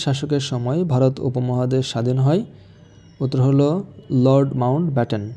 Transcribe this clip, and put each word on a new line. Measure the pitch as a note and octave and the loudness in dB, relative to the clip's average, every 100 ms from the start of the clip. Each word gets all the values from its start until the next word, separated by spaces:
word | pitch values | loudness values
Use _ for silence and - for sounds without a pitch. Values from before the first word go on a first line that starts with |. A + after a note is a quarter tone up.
শাসকের | - C3+ C#3+ C#3+ | -2 -4 -2 -4
সময় | C3+ B2+ A#2+ D3+ | -2 -4 -2 -2
ভারত | F3+ B2+ C3 C3+ | 0 2 2 0
উপমহাদেশ | C3+ B2+ B2 B2 B2+ C3 C3 | -4 -2 -2 -2 0 0 -2
স্বাধীন | A#2 A#2+ C3 | -2 -2 2
হয়? | C3+ E3+ A#3 - - - - - - - | 2 2 -2 -12 -20 -20 -20 -20 -20 -6
উত্তর | C3 C3+ | -4 0
হলো | B2+ C#3 C#3+ F3 - - - | 2 4 2 0 -6 -14 -2
লর্ড | C3 B2+ C3+ C#3 C3+ | 2 4 4 2 0
মাউন্টব্যাটেন। | B2 C#3 F3 C3 A#2 A2 G#2 | 0 0 0 -2 -2 -4 -6